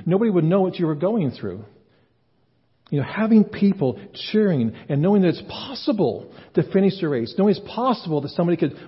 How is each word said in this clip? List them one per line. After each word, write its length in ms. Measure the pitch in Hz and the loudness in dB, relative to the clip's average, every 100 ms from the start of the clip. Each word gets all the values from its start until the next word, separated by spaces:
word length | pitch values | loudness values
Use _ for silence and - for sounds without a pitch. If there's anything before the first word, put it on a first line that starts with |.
| - | 0
nobody 240 | 190 233 | 2 2
would 120 | 180 | 2
know 180 | 156 196 | 2 2
what 160 | 185 185 | 0 0
you 100 | 160 | -2
were 100 | 151 | 0
going 340 | 175 226 143 | -2 0 -2
through. 340 | - 104 92 104 _ _ _ _ _ _ _ _ _ _ _ _ | -4 -10 -10 -14 _ _ _ _ _ _ _ _ _ _ _ _
You 80 | 147 | -4
know, 80 | 123 | -4
having 380 | 202 220 220 | -4 4 4
people 560 | 208 - 196 185 135 - - - - | 4 2 0 2 -2 -2 -12 -14 -2
cheering 420 | 214 208 143 113 - - | 0 2 2 -2 -4 -4
and 120 | 143 | 0
knowing 220 | 175 208 | 2 4
that 60 | 180 | 4
it's 140 | - - | 0 -10
possible 840 | - - 262 - 214 135 92 - - - | -14 -12 -6 -2 0 0 -2 -10 -20 -4
to 100 | - - | -2 0
finish 220 | 190 190 190 | 2 2 0
the 80 | 156 | -2
race, 240 | 131 113 - | -2 -2 0
knowing 160 | 202 | 2
it's 180 | 190 - | 2 -4
possible 480 | - 254 226 180 147 | -4 -2 -2 -2 -4
that 80 | 135 | -2
somebody 260 | - 175 170 | -2 0 0
could 200 | 151 - | -2 -4